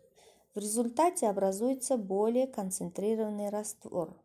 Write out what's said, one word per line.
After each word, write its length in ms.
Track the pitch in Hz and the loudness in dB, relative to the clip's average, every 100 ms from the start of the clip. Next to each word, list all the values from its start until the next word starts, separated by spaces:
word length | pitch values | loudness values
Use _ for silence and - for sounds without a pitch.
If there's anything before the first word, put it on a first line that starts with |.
| - _ - _ _ | -20 _ -20 _ _
В 40 | 214 | -6
результате 680 | 208 226 233 233 349 359 220 | -2 0 2 4 2 4 0
образуется 680 | 196 196 190 247 269 - 254 | 2 0 2 0 0 0 0
более 500 | 190 190 220 240 254 | 0 2 4 4 2
концентрированный 1040 | 240 185 - 175 180 202 220 214 208 208 | -2 -6 -4 -6 -2 0 0 -2 -4 -4
раствор, 680 | 208 208 - - 175 160 - | -4 -6 -10 -6 -4 -4 -8